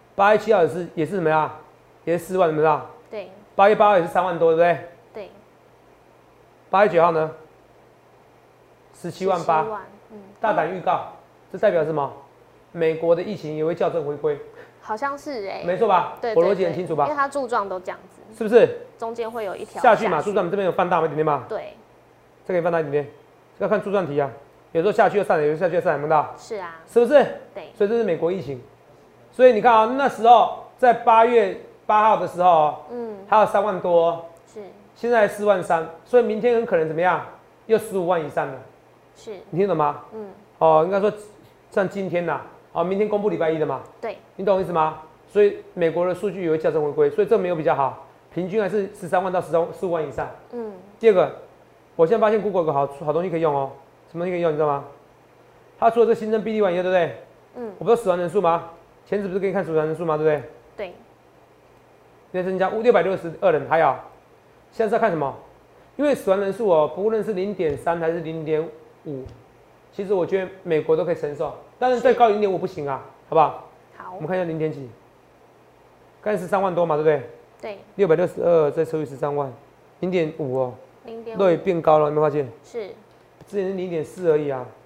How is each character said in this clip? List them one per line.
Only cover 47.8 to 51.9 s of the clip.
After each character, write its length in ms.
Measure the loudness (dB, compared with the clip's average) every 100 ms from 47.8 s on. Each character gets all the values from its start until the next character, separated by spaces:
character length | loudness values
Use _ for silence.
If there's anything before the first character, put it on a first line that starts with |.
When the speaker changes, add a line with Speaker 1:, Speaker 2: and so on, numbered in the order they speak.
| 0 -4 -18 -20 _
Speaker 1:
平 160 | -8 -4
均 120 | -2
还 40 | -2
是 220 | -2 -4 -8
十 80 | -2
三 160 | -2
万 80 | 0
到 80 | -2
十 120 | 0
三 80 | -2
万、 80 | -2 -4
十 60 |
五 60 | -4
万 160 | -4 -4
以 40 |
上。 160 | -6 -10 -12 -14
Speaker 2:
嗯。 200 | -12 -12 -14 -20 2
Speaker 1:
第 100 | 4
二 20 |
个， 240 | 6 4 0 -20 -20 _ _ _